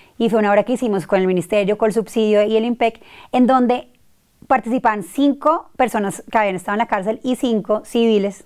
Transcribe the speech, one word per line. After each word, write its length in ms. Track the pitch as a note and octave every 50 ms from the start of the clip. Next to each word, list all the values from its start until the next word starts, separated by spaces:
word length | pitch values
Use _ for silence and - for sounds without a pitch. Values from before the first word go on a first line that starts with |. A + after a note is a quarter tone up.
| - _ _ -
Y 120 | A#3 A3
fue 80 | G#3+ A3+
una 120 | G#3+ G3+
obra 120 | G3+ G#3
que 100 | G3+ -
hicimos 340 | B3+ A3 B3+ A3+ G3+ G3 D3
con 140 | - G#3 F#3+
el 60 | F#3
Ministerio, 500 | F#3 F#3 F3+ E3+ - G#3+ G#3 G3+ F#3 G#3
Colsubsidio 680 | G#3+ A3+ A3 F#3 A3+ G3 - - A#3 A3 G#3+ G#3 G#3 G#3
y 120 | G#3+ A3
el 80 | A3 A3+
impec, 380 | A#3+ A#3+ - A#3+ A3+ A3+ - - - - - - -
en 140 | - B3+ B3+
donde 420 | A#3 C4 B3+ B3 A#3 B3 B3 - - _ _ _ _ _ _ _ _ _ _ -
participaban 560 | _ C4+ B3 - A3+ A#3+ C4 - A3+ G#3+ G#3
cinco 640 | F3+ - - - C#4 C#4+ C#4 C#4+ - D4+ D#4+ E4+ - - -
personas 460 | - B3+ A#3+ - A3 G3+ G3+ - - - -
que 80 | - A3+
habían 180 | G#3+ G3+ F#3
estado 180 | F3+ - - G3+
en 40 | G#3
la 80 | A3+
cárcel 340 | - A3 G#3 F#3 G#3+ A3+ -
y 140 | - B3+ B3+
cinco 460 | - - B3 A3+ G#3+ - - G#3+ G#3+ -
civiles 600 | - - A#3 A#3 A3+ A3 G3+ G3 G3+ F#3+ - -